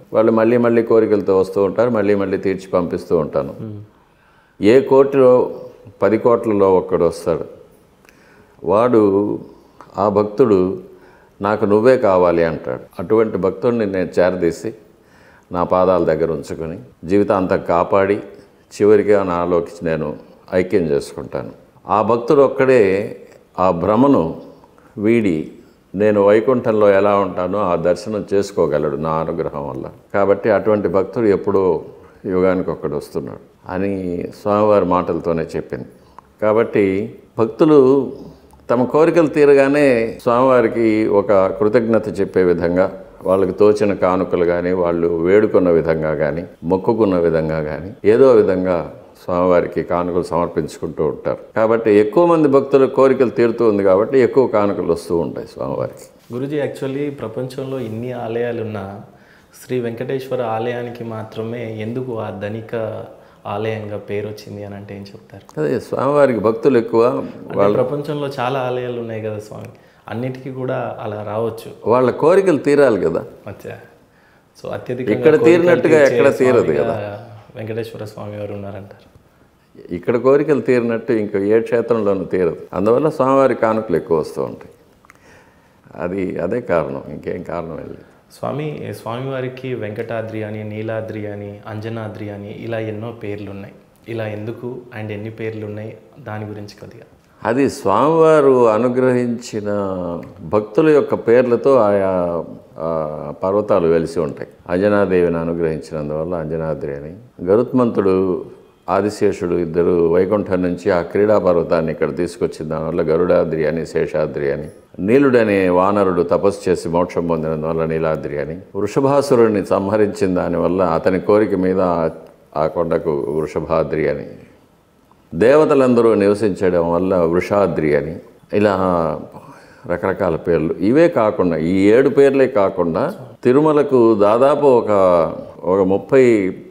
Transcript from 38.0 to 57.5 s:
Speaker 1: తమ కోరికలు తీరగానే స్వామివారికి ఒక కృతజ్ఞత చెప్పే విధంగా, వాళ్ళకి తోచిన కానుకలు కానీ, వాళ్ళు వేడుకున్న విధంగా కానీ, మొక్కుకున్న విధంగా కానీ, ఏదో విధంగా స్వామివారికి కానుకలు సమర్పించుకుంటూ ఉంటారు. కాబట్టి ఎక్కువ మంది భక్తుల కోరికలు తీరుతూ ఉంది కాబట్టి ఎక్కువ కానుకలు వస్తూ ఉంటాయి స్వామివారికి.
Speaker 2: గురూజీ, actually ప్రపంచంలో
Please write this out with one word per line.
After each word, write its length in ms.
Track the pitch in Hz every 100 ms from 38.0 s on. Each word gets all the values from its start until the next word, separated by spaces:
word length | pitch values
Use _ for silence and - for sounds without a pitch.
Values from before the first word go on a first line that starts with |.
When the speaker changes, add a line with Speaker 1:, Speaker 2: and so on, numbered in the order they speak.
| 120 - - - - - -
Speaker 1:
తమ 140 | 123
కోరికలు 440 | 123 147 165 165 160
తీరగానే 920 | 156 143 139 139 147 143 120 113 113
స్వామివారికి 840 | 123 120 131 127 113 113 113 107 107
ఒక 240 | 101 95
కృతజ్ఞత 880 | 101 95 - 107 123 113 110 104 95
చెప్పే 240 | 92 95
విధంగా, 600 | 90 85 85 90 95 - - -
వాళ్ళకి 280 | 92 95 92
తోచిన 420 | 92 104 107 104
కానుకలు 520 | 92 95 92 90 87 87
కానీ, 260 | 87 90
వాళ్ళు 360 | 92 87 85 85
వేడుకున్న 640 | 82 85 104 107 101 87
విధంగా 460 | 85 80 80 78 76
కానీ, 300 | 76 78 90 -
మొక్కుకున్న 540 | 80 92 104 110 104 90
విధంగా 460 | 85 82 78 80
కానీ, 300 | 76 71 90 - 98
ఏదో 260 | 117 135
విధంగా 640 | 113 95 92 92 85 73 - - -
స్వామివారికి 600 | - 90 90 87 - 85
కానుకలు 400 | - 87 87 87
సమర్పించుకుంటూ 840 | 82 82 85 90 73 - 85 76 76
ఉంటారు. 320 | 65 - - - 107
కాబట్టి 360 | 110 113 113
ఎక్కువ 340 | 104 107 175 175
మంది 220 | 165 151
భక్తుల 380 | 135 - 139 135
కోరికలు 440 | - 135 131 120
తీరుతూ 400 | - 120 113 117
ఉంది 140 | 101
కాబట్టి 360 | 95 95 117 135
ఎక్కువ 280 | 117 139 117
కానుకలు 440 | 107 101 - 85
వస్తూ 260 | 82 - 85
ఉంటాయి 300 | 71 - -
స్వామివారికి. 840 | - 65 64 64 - - _ -
Speaker 2:
గురూజీ, 260 | 120 139 147
actually 500 | 131 - 135 135 147
ప్రపంచంలో 720 | 139 110 127 127